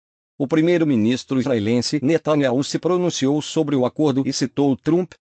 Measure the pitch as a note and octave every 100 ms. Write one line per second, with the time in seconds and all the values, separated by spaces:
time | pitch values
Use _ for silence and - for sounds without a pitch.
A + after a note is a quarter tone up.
0 | _ _ _ - C3+ D#3+ E3 F3 D#3+ B2
1 | G#2+ B2+ - C3+ B2 A#2+ G#2 A#2+ A#2 D3+
2 | C3 D#3+ - D3+ C3+ B2+ C#3+ D#3 E3 F3+
3 | F3+ - C3 D3 - - D3+ C#3+ B2 -
4 | D3+ C3 C3+ C3+ C3+ - C#3+ C3 - E3+
5 | F3+ -